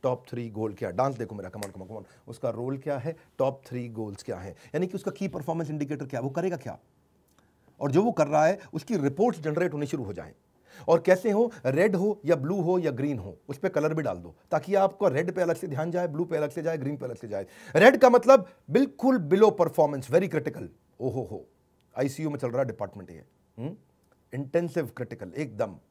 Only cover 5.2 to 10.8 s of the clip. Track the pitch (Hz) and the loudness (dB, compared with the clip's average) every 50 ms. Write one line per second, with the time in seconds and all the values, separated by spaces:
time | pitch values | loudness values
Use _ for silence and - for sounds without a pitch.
5.2 | 196 190 131 180 139 170 165 165 170 135 147 151 147 139 147 131 139 135 - 120 | -6 -6 -6 -8 -6 -6 -4 -4 -4 -4 -4 -6 -4 -6 -6 -8 -8 -8 -6 -6
6.2 | 120 139 135 170 170 190 175 139 - - 87 - _ _ _ _ _ _ _ _ | -6 -4 -4 -2 -4 -4 -4 -6 -10 -12 -14 -14 _ _ _ _ _ _ _ _
7.2 | _ _ _ _ _ _ _ _ _ _ _ _ - 143 127 165 208 240 196 - | _ _ _ _ _ _ _ _ _ _ _ _ -4 2 4 4 4 4 2 2
8.2 | 151 143 147 151 156 160 196 196 - - - 160 - - 240 180 139 139 139 139 | 2 2 4 4 4 4 2 0 -6 -10 -10 -10 -6 -2 -2 0 0 0 2 2
9.2 | 208 247 196 165 147 156 151 156 180 180 143 147 147 135 - 151 123 95 101 87 | 2 0 0 -2 -4 -4 -2 0 0 -2 -2 -4 -6 -4 -4 -6 -6 -8 -8 -10
10.2 | 76 78 - _ _ _ _ _ _ _ - - | -12 -14 -18 _ _ _ _ _ _ _ -20 -12